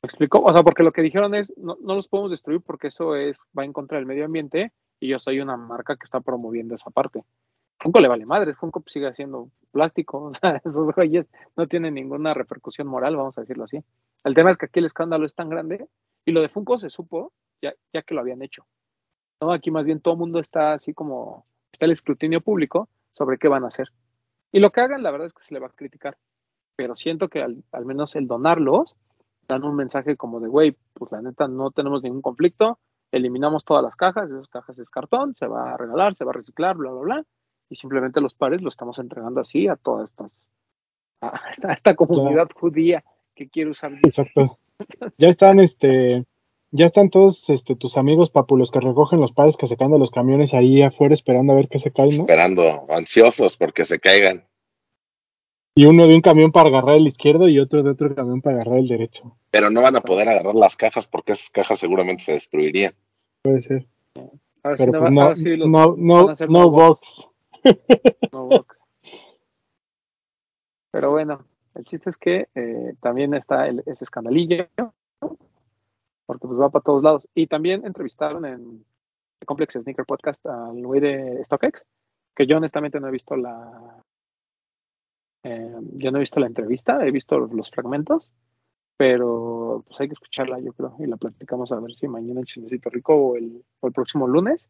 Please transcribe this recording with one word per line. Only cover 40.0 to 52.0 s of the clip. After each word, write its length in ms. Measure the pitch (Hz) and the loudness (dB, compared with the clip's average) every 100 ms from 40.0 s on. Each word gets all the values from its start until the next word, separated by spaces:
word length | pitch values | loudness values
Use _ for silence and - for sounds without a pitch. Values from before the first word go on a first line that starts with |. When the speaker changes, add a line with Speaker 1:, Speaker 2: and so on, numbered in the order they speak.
| 107 | -8
Speaker 1:
estas, 220 | _ 107 _ _ _ _ _ _ _ _ _ | _ -20 _ _ _ _ _ _ _ _ _
a 300 | - - - | -14 -14 -16
esta, 200 | - 143 | -12 -8
a 40 | |
esta 200 | 143 220 | 2 2
comunidad 540 | 160 170 165 139 151 165 | 4 2 2 0 0 -2
Speaker 2:
Ya. 60 | |
Speaker 1:
judía 500 | - 170 151 165 170 _ _ _ | -4 -6 -2 -2 -2 _ _ _
que 140 | _ 135 | _ -12
quiere 220 | 160 156 | -8 -8
usar 220 | 147 147 139 | -8 -14 0
Speaker 2:
Exacto. 540 | 156 - 135 - 135 - _ _ - - - _ | 2 2 -2 0 0 -2 _ _ -20 -16 -18 _
Ya 100 | 160 | 4
están, 300 | 170 196 196 | 8 8 8
este, 640 | 180 _ 139 131 123 123 123 _ _ _ _ | 6 _ 2 4 2 0 -4 _ _ _ _
ya 160 | 143 170 | 4 4
están 240 | 202 196 | 6 4
todos, 380 | 190 196 185 - | 6 6 4 -2
este, 260 | 135 _ 127 | -4 _ -8
tus 200 | 131 - | -4 -2
amigos, 340 | 135 156 170 | 2 4 4
papu, 260 | 147 131 135 | 2 2 2
los 140 | 123 | 2
que 100 | 139 | 0
recogen 400 | 127 127 147 175 | -2 0 2 2
los 120 | 127 | 2
pares 240 | 131 147 151 | 4 4 4
que 100 | 131 | -4
se 100 | 120 | -2
caen 160 | 135 | 2
de 60 | 151 | 2
los 120 | 127 | 2
camiones 440 | - 123 139 143 | 0 0 2 2
ahí 280 | 131 127 135 | 4 4 6
afuera 320 | 139 - 143 | 4 4 2
esperando 380 | 151 - 127 135 | 2 2 0 4
a 40 | 139 | 2
ver 120 | 131 | 2
qué 100 | 143 | -4
se 140 | 143 | -6
cae, 160 | - | 2